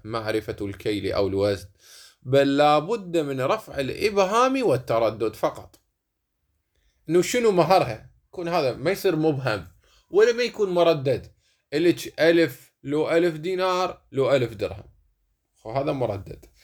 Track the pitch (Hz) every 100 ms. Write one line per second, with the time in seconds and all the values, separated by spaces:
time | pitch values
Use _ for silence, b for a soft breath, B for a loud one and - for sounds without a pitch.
0 | 107 113 107 110 110 104 101 95 113 104
1 | 95 - 98 98 101 95 95 B B B
2 | B B 127 139 139 139 147 151 160 226
3 | 180 165 147 131 131 214 - 139 131 -
4 | 214 202 185 226 262 269 220 123 - 113
5 | 113 107 110 - 156 - - _ _ _
6 | _ _ _ _ _ _ _ _ _ _
7 | - 175 175 247 226 180 156 185 123 110
8 | - _ _ - 170 175 135 110 147 190
9 | 190 160 156 135 131 104 82 _ b b
10 | b 180 233 233 240 226 196 175 165 156
11 | 135 110 - _ _ _ _ 147 170 -
12 | 113 - 160 170 156 - _ _ 135 151
13 | 139 165 175 156 165 185 185 180 180 -
14 | _ 127 123 139 117 104 95 95 - _
15 | _ _ _ _ _ _ 110 135 147 143
16 | 117 101 - - - b